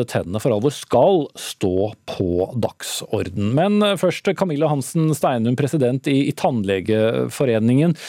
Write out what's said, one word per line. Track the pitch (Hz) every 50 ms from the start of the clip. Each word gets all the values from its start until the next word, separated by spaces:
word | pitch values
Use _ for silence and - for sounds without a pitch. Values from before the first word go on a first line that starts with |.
| 120
tennene | - - 101 87 85 95 107 -
for | 139 107
alvor | 104 117 147 -
skal | - - - - 117 143 190 196 170 139 - -
stå | - - - - - 104 92 92 92 101 107 - - _
på | - - - 98 87 87 87 92 - 123
dagsorden. | 120 - - - - - - - - - - 110 101 - - 92 104 101 104 123
Men | 147 180 208 208 208 208 202 202
først, | - 185 180 - - - 202 185
Camilla | - 196 180 147 139 160
Hansen | 147 151 139 127 - - 170 160 156 147
Steinum, | - - 160 131 117 110 120 127
president | 117 143 131 - 156 123 120 131 131 - 151
i, | 139 135 139
i | 147 -
Tannlegeforeningen. | - - 170 131 113 95 98 98 95 87 104 107 110 110 113 123 131 127 127 - - 143 123 113 110 110 117 127 139 160 175 156 - -